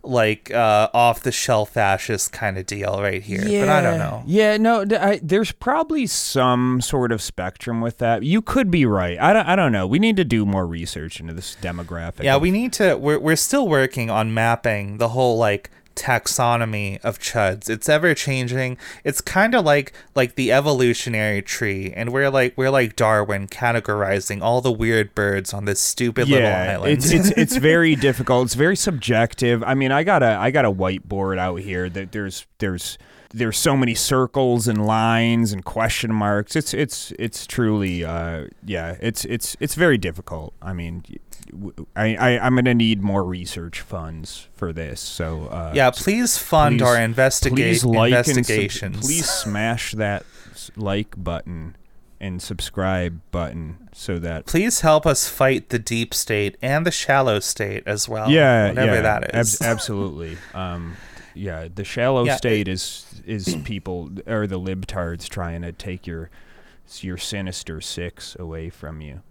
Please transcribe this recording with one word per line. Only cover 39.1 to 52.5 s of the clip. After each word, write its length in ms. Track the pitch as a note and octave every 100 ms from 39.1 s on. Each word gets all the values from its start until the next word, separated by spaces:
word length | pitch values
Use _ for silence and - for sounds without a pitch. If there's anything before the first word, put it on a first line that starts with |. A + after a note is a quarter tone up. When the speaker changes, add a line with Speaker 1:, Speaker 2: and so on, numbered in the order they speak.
| A2
Speaker 2:
it's, 320 | - A#2 - -
it's 140 | D#3
very 240 | D3+ F3 A#2+
difficult. 560 | F2 E2 - D#2+ D2+ -
I 120 | F#2
mean, 300 | F2+ E2+ E2+ -
y-, 80 | - - - -
w-, 340 | - G2 - -
I, 200 | - A2
I, 300 | A2 B2 A#2+
I'm 100 | B2+
gonna 180 | B2+ B2+
need 280 | A#2+ A2+ G#2+
more 220 | G2+ G2
research 580 | F2+ F2+ F2 - E2+ -
funds 640 | - F#2 D#2+ D#2+ D#2 - -
for 160 | - F2+
this, 260 | D#2+ D#2 A#1+
so, 440 | - - D#2+ D#2 D#2
uh, 240 | E2+ E2
Speaker 1:
Yeah, 120 | C#3 B2+
Speaker 2:
s-, 140 | -
Speaker 1:
please 340 | - A3 A#3+ -
fund 420 | - D#3+ D3 A#2
Speaker 2:
please, 80 | B2
Speaker 1:
our 80 |
investiga-, 540 | A#2+ A2+ A2+ C3 - C#3
Speaker 2:
please 340 | C3 A#2 A#2
like 280 | B2 A2+ A#2
and 120 | B2
sub-, 120 | B2 B2+
Speaker 1:
investigations. 640 | A#2+ G#2+ G2+ - G2 G2+
Speaker 2:
please 300 | C3 E3 -
smash 600 | - G#2+ G#2 A2+ A#2 -
that 320 | G#2+ G#2 G2+ - - -
s-, 200 | - -
like 380 | - G#2 G2+ G2+ -
button 540 | F2 E2 - F2 E2 - - - _ -
and 220 | G2 F2+
subscribe 800 | -